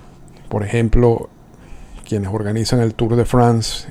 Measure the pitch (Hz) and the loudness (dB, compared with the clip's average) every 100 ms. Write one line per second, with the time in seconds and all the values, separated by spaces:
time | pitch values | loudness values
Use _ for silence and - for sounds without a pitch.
0 | - - - - - 107 101 117 113 117 | -20 -20 -20 -20 -8 -6 -2 -2 2 4
1 | 120 113 - - - - - - - - | 4 2 -4 -18 -20 -20 -20 -20 -18 -16
2 | - 107 98 107 104 110 110 127 113 - | -6 -4 -4 -4 -4 -4 0 0 0 -2
3 | 113 120 113 123 120 117 - - - | -2 0 2 4 4 2 -2 -8 -8